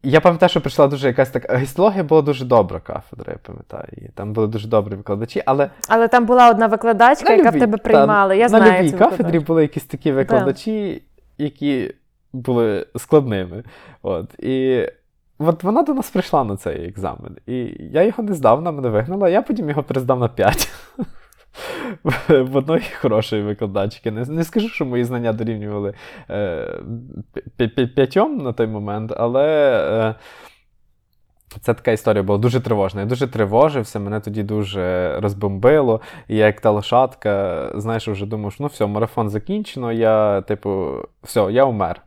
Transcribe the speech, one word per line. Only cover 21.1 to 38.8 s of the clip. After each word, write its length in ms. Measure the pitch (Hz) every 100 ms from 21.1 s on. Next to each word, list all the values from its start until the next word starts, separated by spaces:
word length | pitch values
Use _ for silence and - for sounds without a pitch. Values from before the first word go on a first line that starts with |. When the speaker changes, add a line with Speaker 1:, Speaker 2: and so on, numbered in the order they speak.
| - _ _ _ - - - 254 185 160 123 -
Speaker 1:
В 260 | 147 131 135
одної 260 | 135 165 - -
хорошої 400 | 131 107 110 107
викладачки. 680 | 104 101 107 98 98 - 117
Не, 140 | 107 123
не 180 | 160
скажу, 260 | 165 226 220
що 160 | - 135
мої 180 | 120
знання 300 | 120 123 117
дорівнювали, 600 | 110 117 110 104 104 101 104 - - -
е, 360 | 101 101 80 55 50 58 117 127 - -
пі-, 80 | - - -
пі-, 100 | 117 -
пі-, 120 | 123 -
п'ятьом 420 | 135 196 262 269
на 160 | 131
той 140 | - 110
момент, 460 | 107 101 104 110 -
але, 280 | 120 127 147 156 143 117 73
е, 240 | 110 110 110 - - - _ _ _ _ _ _ _ _ _ _ -
це 120 | -
така 180 | 113 -
історія 320 | 110 - 104
була 160 | 95 101
дуже 200 | 123 123
тривожна. 420 | 117 107 95 98
Я 60 | 104
дуже 200 | 123 135
тривожився, 720 | 117 101 110 156 143 107 110
мене 200 | 101 107
тоді 240 | 104 107
дуже 720 | 101 107 98 98 90 90 90 71
розбомбило. 840 | 104 98 104 98 120 151 131 110 - - -
І 80 | 107
я 80 | 107
як 160 | 104
та 100 | 113
лошадка, 920 | 104 101 123 131 - 107 98 98 82 65 101
знаєш, 320 | 107 113 -
вже 180 | 98 104
думав, 280 | 107 104
що 100 | -
ну 40 | 143
все, 180 | -